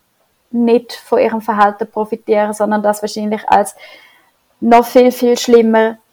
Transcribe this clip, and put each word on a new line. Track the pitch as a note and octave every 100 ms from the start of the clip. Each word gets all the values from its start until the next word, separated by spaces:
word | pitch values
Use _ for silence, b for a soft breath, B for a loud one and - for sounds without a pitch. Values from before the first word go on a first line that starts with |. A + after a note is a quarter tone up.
| _ _ _ _ _
nicht | A#3+ A#3 A#3+ A#3+
von | - - A3+
ihrem | A3 A3
Verhalten | A3 G#3 G#3 G#3 A3
profitieren, | G#3+ G#3+ A3 - G#3 G#3
sondern | G#3+ G#3 G#3+
das | G#3 G#3
wahrscheinlich | G#3 G#3+ G#3+ G#3+ -
als | G3 G#3 - b b b b b _ _ -
noch | A3+ A#3 A#3+
viel, | B3+ B3
viel | B3 A#3+ A#3+
schlimmer | - A#3 A3+ A3 A3 A3+ _